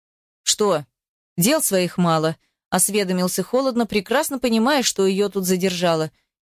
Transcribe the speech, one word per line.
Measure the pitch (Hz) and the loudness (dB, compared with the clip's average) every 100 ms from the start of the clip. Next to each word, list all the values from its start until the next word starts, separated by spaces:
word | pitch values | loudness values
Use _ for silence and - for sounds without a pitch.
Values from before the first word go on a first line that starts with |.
| _ _ _ _ | _ _ _ _
«Что, | - - 208 165 147 _ _ _ _ - | -4 0 0 0 -4 _ _ _ _ -2
дел | 175 311 | 0 2
своих | - 190 175 - | 2 0 0 0
мало?» — | 175 160 156 160 _ _ _ | 0 2 0 -4 _ _ _
осведомился | 185 - 208 190 185 180 - | -2 0 0 0 0 -2 -2
холодно, | 180 247 269 233 233 | -2 0 0 0 -2
прекрасно | 214 190 247 311 277 | -2 -2 -2 -2 -2
понимая, | 262 226 226 294 | 0 2 2 2
что | 233 - 190 | 0 0 0
её | 190 202 | 0 -2
тут | 196 185 | -2 -2
задержало. | 185 185 180 175 165 156 - _ _ | 0 0 0 0 0 -2 -8 _ _